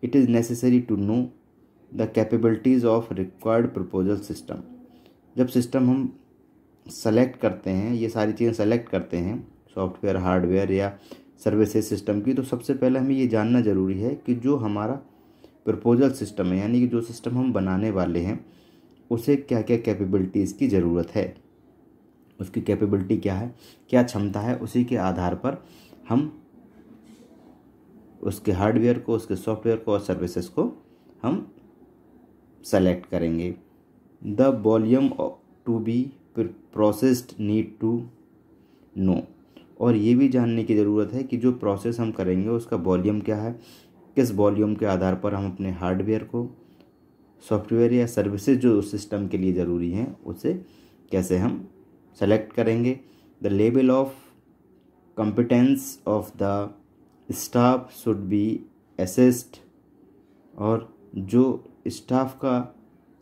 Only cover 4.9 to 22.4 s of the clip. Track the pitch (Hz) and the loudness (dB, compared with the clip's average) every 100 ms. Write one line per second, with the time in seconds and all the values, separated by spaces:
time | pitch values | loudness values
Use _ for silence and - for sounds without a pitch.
4.9 | - - _ _ - 123 127 120 135 127 | -20 -20 _ _ -2 2 2 0 2 2
5.9 | 131 127 - _ _ _ _ _ _ - | 2 -2 -8 _ _ _ _ _ _ -20
6.9 | - 113 110 127 - 110 92 95 95 110 | -4 2 4 2 0 -4 -2 -4 -2 -2
7.9 | 120 113 113 107 107 117 110 104 120 - | -2 -2 -2 -2 0 -2 0 0 0 0
8.9 | 92 - 87 90 123 - _ _ 92 95 | -6 -4 -4 -4 -6 -12 _ _ -6 -6
9.9 | - 101 95 90 92 87 95 98 98 98 | -4 -2 0 2 2 2 0 0 0 -2
10.9 | - - - - _ 107 104 104 110 104 | -6 -20 -20 -20 _ -2 2 2 2 -2
11.9 | 101 - 101 117 135 123 120 - 127 127 | -4 -2 -2 0 -2 -2 -6 -4 0 0
12.9 | 131 135 135 120 110 107 123 107 95 95 | 0 0 0 0 0 2 2 2 2 0
13.9 | 95 117 143 - 120 131 143 107 104 107 | -2 -4 -6 -4 -2 0 0 -2 -2 -4
14.9 | 143 - _ _ _ - _ 107 98 117 | -6 -10 _ _ _ -20 _ -4 -2 2
15.9 | 120 139 135 101 - 90 95 104 123 123 | 4 4 0 -8 -4 0 0 0 0 2
16.9 | 117 117 - 120 123 127 101 95 92 110 | 0 -4 -10 -6 -2 -2 0 0 0 0
17.9 | 95 87 85 87 - - - _ _ _ | 0 0 -2 -4 -6 -10 -20 _ _ _
18.9 | _ - 117 147 139 - 117 110 117 117 | _ -6 -4 2 0 2 -4 0 0 0
19.9 | 98 95 98 92 104 92 - 131 98 85 | -2 0 0 0 0 -2 0 2 2 2
20.9 | 87 82 107 - - _ _ _ _ _ | 0 -2 -4 -6 -8 _ _ _ _ _
21.9 | _ _ _ _ - | _ _ _ _ -14